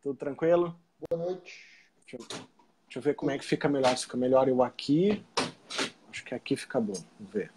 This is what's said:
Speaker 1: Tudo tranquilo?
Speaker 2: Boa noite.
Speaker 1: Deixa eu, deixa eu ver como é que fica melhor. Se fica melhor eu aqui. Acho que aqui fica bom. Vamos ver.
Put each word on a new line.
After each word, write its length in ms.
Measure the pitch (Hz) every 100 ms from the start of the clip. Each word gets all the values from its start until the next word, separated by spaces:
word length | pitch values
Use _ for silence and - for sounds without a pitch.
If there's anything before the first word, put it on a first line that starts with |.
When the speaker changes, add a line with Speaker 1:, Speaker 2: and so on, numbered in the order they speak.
Speaker 1:
Tudo 140 | 143 131
tranquilo? 600 | 143 139 165 175 170 170 _ _ 156
Speaker 2:
Boa 180 | 170 170
noite. 380 | 185 - - - - _ _
Speaker 1:
Deixa 160 | _ 123
eu, 100 | 113
deixa 720 | 87 85 _ _ _ _ 135
eu 40 |
ver 120 | 143
como 160 | 139 147
é 80 | 139
que 60 |
fica 240 | - 147 147
melhor. 280 | 143 131 127
Se 60 |
fica 140 | - 123
melhor 320 | 127 131 131
eu 120 | 127
aqui. 640 | 123 - - 147 196 208 - - - - - - - - -
Acho 140 | -
que 100 | -
aqui 220 | 123 - 135
fica 240 | - 135
bom. 200 | 107 95 82 _
Vamos 120 | 101
ver. 200 | 107 85